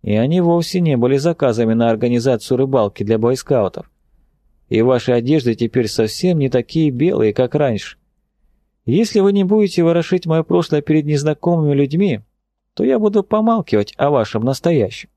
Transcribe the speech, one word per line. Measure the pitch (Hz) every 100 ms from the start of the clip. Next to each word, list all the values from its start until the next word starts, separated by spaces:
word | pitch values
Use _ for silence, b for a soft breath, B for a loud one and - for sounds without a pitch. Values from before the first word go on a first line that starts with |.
И | -
они | 104 127 175
вовсе | 170 170 165 185
не | 170 127
были | 123 135
заказами | 160 165 135 113 113
на | 113 117
организацию | 110 120 120 123 117 - 127
рыбалки | 135 135 104 -
для | 104 113
бойскаутов. | 117 131 - 135 95 - - _ _ _ _ _ _ _ _
И | 110
ваши | 120 123 127
одежды | 120 120 156 123 110
теперь | 117 127 110
совсем | - 110 - 180 170
не | 135
такие | 127 120 160 156
белые, | 123 165 - 110
как | 104 127 -
раньше. | 143 104 - - _ _ _ _ _ _ _ _ -
Если | 147 226 214
вы | 196
не | 202 185
будете | 214 202 -
ворошить | 170 170 165 185 170
мое | 160
прошлое | 156 180 165 151
перед | 147 156 147
незнакомыми | 147 147 151 175 170 151
людьми, | 139 139 160 202 110 - _ _ _ _
то | -
я | 233 254
буду | 214 208
помалкивать | 196 214 220 226 - 107 101 -
о | 143
вашем | 143 107 110
настоящем. | 117 135 170 160 98 - -